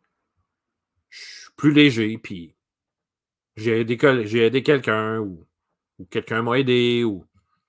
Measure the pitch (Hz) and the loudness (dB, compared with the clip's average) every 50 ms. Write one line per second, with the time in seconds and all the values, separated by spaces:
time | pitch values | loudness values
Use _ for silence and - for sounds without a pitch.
0 | _ _ _ _ _ _ _ _ _ _ _ _ _ _ _ _ _ _ _ _ | _ _ _ _ _ _ _ _ _ _ _ _ _ _ _ _ _ _ _ _
1 | _ _ - - - - - - - - _ - 143 151 147 147 147 143 120 117 | _ _ -20 -20 -20 -20 -20 -20 -20 -20 _ 0 2 4 6 6 6 6 4 2
2 | 110 107 110 113 - - 104 87 82 78 _ _ _ _ _ _ _ _ _ _ | -2 -2 -4 -8 -12 -14 -14 -16 -16 -18 _ _ _ _ _ _ _ _ _ _
3 | _ _ _ _ _ _ _ _ _ _ _ 107 107 117 110 113 120 113 123 117 | _ _ _ _ _ _ _ _ _ _ _ -6 -4 -2 -2 0 -2 -2 -2 2
4 | 151 143 135 123 107 104 113 117 113 113 120 135 120 - 151 135 123 117 107 110 | 4 4 4 2 0 0 2 2 2 2 2 2 2 2 0 2 0 -2 -2 -2
5 | 107 110 110 113 107 98 90 80 82 _ _ _ _ _ _ _ _ _ _ - | -2 -4 -4 -6 -6 -8 -10 -14 -20 _ _ _ _ _ _ _ _ _ _ -20
6 | 92 - - 117 - - 117 113 117 120 120 135 135 123 123 123 120 120 120 120 | -16 -10 -8 -8 -6 -4 -4 -4 -2 0 0 0 0 2 2 2 2 2 0 0
7 | 120 113 101 90 - _ _ _ _ _ _ _ _ | -2 -2 -4 -8 -12 _ _ _ _ _ _ _ _